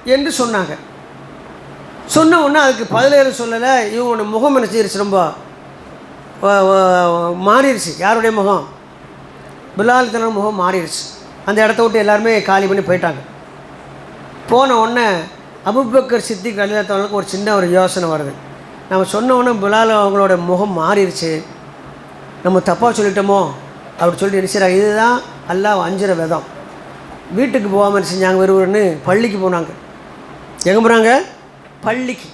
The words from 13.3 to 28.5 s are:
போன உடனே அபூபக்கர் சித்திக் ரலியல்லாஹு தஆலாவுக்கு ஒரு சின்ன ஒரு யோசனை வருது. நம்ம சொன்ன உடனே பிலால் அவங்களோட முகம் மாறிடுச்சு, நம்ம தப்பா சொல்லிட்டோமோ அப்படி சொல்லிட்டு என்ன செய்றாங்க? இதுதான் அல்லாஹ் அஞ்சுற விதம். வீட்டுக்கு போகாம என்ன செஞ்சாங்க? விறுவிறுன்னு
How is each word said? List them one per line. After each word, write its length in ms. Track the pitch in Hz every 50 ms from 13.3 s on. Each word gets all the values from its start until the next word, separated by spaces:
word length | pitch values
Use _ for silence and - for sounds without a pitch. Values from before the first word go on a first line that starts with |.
| - - - - - - - - - - - - - - - - - - - - - - - -
போன 300 | 226 247 269 262 247 226
உடனே 300 | 220 233 240 247 233 214 190 170 160 - - - - - - - -
அபூபக்கர் 600 | 190 214 254 277 220 233 269 262 254 240 220 - -
சித்திக் 300 | 220 185 185 240 208 202
ரலியல்லாஹு 280 | 202 202 208 214 202 196
தஆலாவுக்கு 320 | 202 196 202 208 208 202
ஒரு 60 | 185
சின்ன 280 | - - 190 208 214 208
ஒரு 160 | 196 180 175
யோசனை 380 | 175 185 185 180 180 190 175 165
வருது. 240 | 156 151 147 139 135 - - - - - - - - - - -
நம்ம 140 | 190 190 185
சொன்ன 300 | 180 - 208 240 254 254
உடனே 220 | 247 247 247 240
பிலால் 460 | 208 196 202 214 220 226 226 220 208
அவங்களோட 420 | 202 202 196 202 196 190 185 175 175
முகம் 340 | 175 180 180 208 208 190 165
மாறிடுச்சு, 640 | 160 175 208 202 196 180 - - 165 165 156 156 - - - - - - - - - - - - - - - - - - - -
நம்ம 180 | - 180 190 180
தப்பா 300 | - - 170 165 233 240
சொல்லிட்டோமோ 600 | 226 - 208 202 190 202 196 202 196 196 180 147 135 - - - - - - - - -
அப்படி 180 | 170 175 170
சொல்லிட்டு 320 | - 190 196 196 190 185 180
என்ன 20 |
செய்றாங்க? 240 | - 208 196 185 180
இதுதான் 440 | 190 208 208 208 214 226 240 247 254 - - - - - -
அல்லாஹ் 320 | 175 190 202 208 208 190 175
அஞ்சுற 320 | 175 190 185 202 196 180
விதம். 420 | 165 165 160 170 151 - - - - - - - - - - - - - - - - - -
வீட்டுக்கு 360 | 175 202 269 254 196 - 202 208
போகாம 320 | 190 202 202 202 202 202
என்ன 80 | 180 151
செஞ்சாங்க? 280 | 180 190 190 185 190
விறுவிறுன்னு 600 | 185 190 190